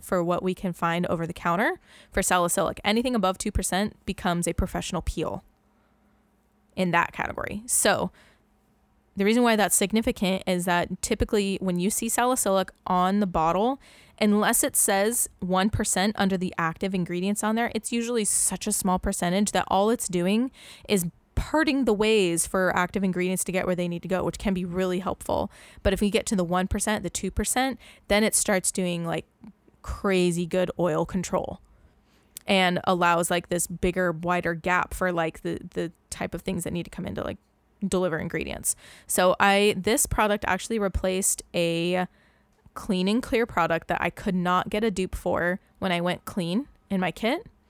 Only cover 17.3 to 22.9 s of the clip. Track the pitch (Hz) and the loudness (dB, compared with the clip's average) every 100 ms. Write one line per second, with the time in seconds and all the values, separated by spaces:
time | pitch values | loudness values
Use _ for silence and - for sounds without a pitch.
17.3 | 202 214 220 233 220 - 233 233 240 202 | 0 0 0 0 -4 -4 -2 0 0 0
18.3 | - - 190 - 208 190 185 - 196 175 | 0 0 -2 -2 -2 0 0 0 -2 0
19.3 | 185 214 190 - 190 208 247 - 180 175 | 2 2 0 2 2 4 2 -2 0 2
20.3 | 220 254 - - - - 190 170 - _ | 2 0 -6 -20 -18 -2 0 0 -6 _
21.3 | - - 302 320 269 240 202 214 220 180 | -4 0 2 4 2 2 2 4 4 4
22.3 | 170 - 196 185 - 180 | 2 0 0 2 2 0